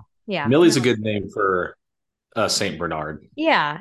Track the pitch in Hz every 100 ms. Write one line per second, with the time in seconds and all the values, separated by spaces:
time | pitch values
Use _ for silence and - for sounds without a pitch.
0 | - _ - 175 131 147 170 139 123 110
1 | 110 104 92 107 98 90 80 - _ _
2 | _ _ _ 117 95 - 101 82 85 78
3 | 76 78 - - 320 214 147 160